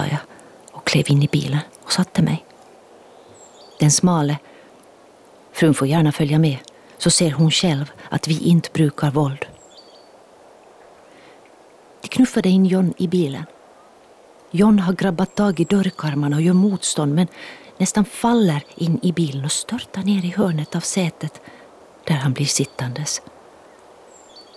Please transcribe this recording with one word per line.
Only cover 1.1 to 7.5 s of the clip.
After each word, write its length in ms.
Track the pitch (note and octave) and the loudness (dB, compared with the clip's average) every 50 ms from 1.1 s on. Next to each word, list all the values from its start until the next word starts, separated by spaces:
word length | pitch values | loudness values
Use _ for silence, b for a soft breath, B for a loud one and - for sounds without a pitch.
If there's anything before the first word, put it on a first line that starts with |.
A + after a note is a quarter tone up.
in 120 | C#3+ C#3+ C#3+ | 2 2 2
i 40 | |
bilen 320 | - - C#3+ C#3 C3+ C#3 D3 - - - - - | 2 0 -2 -2 -2 -2 -4 -4 -6 -14 -18 -10
och 80 | - | -4
satte 300 | - - F#3 - - - | -2 -2 -2 0 0 0
mig. 240 | E3 - D#3+ D#3+ - - - - - - - - - - - - - - - - - - - - - - - - - - - - | 0 2 0 -2 -6 -12 -20 -20 -20 -20 -20 -20 -20 -20 -20 -20 -20 -20 -20 -20 -20 -20 -20 -20 -20 -20 -20 -20 -20 -20 -4 0
Den 120 | D3+ D3+ | 2 2
smale: 460 | C#3+ - - F3+ F3 D#3+ D3 C#3+ D3 D3 B B B B B B B B - - - _ - - _ _ _ - - - - - - | 4 4 2 2 2 2 0 0 -2 -4 B B B B B B B B -20 -20 -20 _ -20 -20 _ _ _ -20 -20 -20 -20 -16 -2
"Frun 200 | - F3 D#3+ C#3 | 2 2 2 2
får 140 | - C#3+ | 2 0
gärna 240 | C3+ D3+ E3+ D#3+ D3+ | 0 2 2 2 2
följa 280 | C#3+ - D#3+ C#3+ D3+ D#3 | 0 0 0 0 2 2
med, 180 | D#3+ D#3 C3+ B2+ - - B B B B B | 2 2 0 -4 -8 -16 B B B B B
så 120 | - - F3 | -4 -2 0
ser 220 | - - F3+ D#3+ | 2 2 0 0
hon 200 | C3+ C3+ E3 D#3 | 2 2 2 2